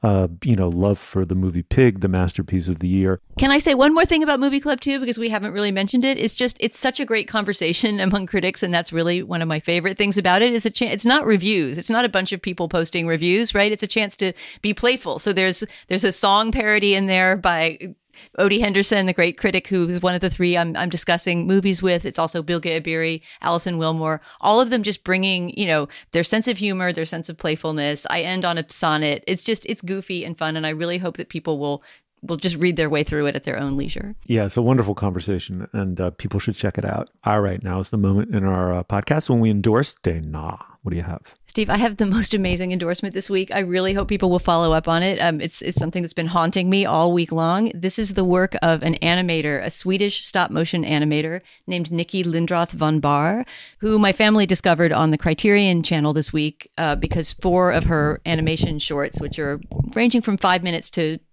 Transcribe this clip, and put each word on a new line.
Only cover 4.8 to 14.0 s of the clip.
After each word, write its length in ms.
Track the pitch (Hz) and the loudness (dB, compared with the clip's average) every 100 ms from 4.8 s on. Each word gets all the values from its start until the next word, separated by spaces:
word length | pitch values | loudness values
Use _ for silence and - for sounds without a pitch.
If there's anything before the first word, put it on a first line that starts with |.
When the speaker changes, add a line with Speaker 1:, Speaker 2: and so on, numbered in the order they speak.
Speaker 2:
too, 200 | - 277 | -2 -2
because 180 | 254 226 | -2 -2
we 120 | 226 | -2
haven't 220 | 214 208 | -4 -4
really 200 | 196 208 | -2 -2
mentioned 320 | 190 196 254 | 0 0 2
it? 140 | 262 269 | 2 0
It's 180 | 226 - | -2 0
just, 220 | 247 - | -2 0
it's 180 | 226 - | -4 -2
such 220 | 269 262 | -4 -2
a 60 | 277 | -2
great 200 | 220 202 | -2 -2
conversation 720 | 220 202 202 165 170 226 208 | -4 -2 -2 0 0 0 2
<laughs> 0 | |
among 260 | 190 202 190 | 0 0 0
critics, 360 | 202 180 185 | -2 -2 -2
and 120 | 185 | 0
that's 180 | 175 170 | 0 0
really 300 | 165 170 175 | -2 0 -2
one 180 | - 175 | -2 -4
of 80 | 165 | -2
my 120 | 156 | -2
favorite 360 | - 170 170 190 | 0 0 0 0
things 220 | 202 196 | 0 2
about 240 | 185 185 | 4 4
it. 100 | 240 | 4
Is 140 | 233 220 | 2 -2
a 40 | |
cha-, 160 | - 240 | -2 -4
it's 200 | 196 226 | 0 2
not 180 | 277 | 2
reviews. 540 | 254 208 185 208 143 147 | 4 2 4 2 0 -4
It's 100 | - | -2
not 160 | 226 | 0
a 40 | 247 | 2
bunch 220 | 190 185 | 0 -2
of 100 | 190 | -6
people 260 | - 175 170 | -6 -4 -2
posting 380 | 175 165 180 165 | -2 -2 -2 -2
reviews, 480 | 165 170 190 233 | 0 2 2 2
right? 180 | 208 208 | 2 2
It's 100 | 214 | 0
a 40 | 208 | -2
chance 280 | - | -2